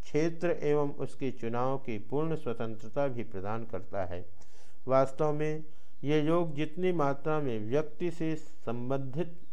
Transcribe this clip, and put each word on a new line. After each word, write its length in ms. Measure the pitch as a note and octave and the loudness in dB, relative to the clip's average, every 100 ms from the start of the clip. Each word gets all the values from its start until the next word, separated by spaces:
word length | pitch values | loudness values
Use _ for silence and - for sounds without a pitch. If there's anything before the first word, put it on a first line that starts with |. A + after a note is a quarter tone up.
क्षेत्र 540 | - D3 E3 E3 F3 - | 0 2 2 0 0 0
एवं 280 | D3 D3 D3 | 2 2 2
उसके 420 | D3 C3+ - C#3 | 0 -2 -2 -2
चुनाव 460 | B2+ A#2 A#2+ C3 C3 | 0 -2 0 0 0
की 220 | - G#2+ | -2 -2
पूर्ण 360 | G#2 C#3 D#3+ D#3 | 0 0 0 0
स्वतंत्रता 720 | B2+ A2+ A2+ A2 A2+ C#3+ C#3+ | 0 0 -2 -2 -2 0 0
भी 160 | A#2 | 0
प्रदान 420 | G#2+ F#2+ G2 A2+ A2+ | -2 -2 -2 -2 -2
करता 400 | F2+ - G2 F#2 | -2 -2 -2 -2
है। 200 | F2+ - - - - - - - | -2 -2 -2 -2 -2 -2 -2 2
वास्तव 460 | C3 C3+ - D#3 | 2 2 0 0
में 300 | D3 D#3 D#3 D#3+ - - - | 0 0 0 -2 -2 -2 -2
ये 180 | C3+ D3+ | 2 2
योग 320 | D3 E3+ E3 | 2 2 2
जितनी 380 | C#3+ D3+ F3 F#3 | 0 0 0 2
मात्रा 480 | F3 C#3+ C#3 D#3 D#3 | 2 2 2 2 2
में 200 | C#3+ A2+ | 2 0
व्यक्ति 520 | G#2 C#3 D#3 - F3 | 2 0 0 0 0
से 240 | E3 D#3+ D#3 | 0 0 0
संबंधित 1040 | - - - A#2+ B2 C#3 C3+ C3 E3+ - - | 0 0 0 0 0 0 0 0 0 0 -2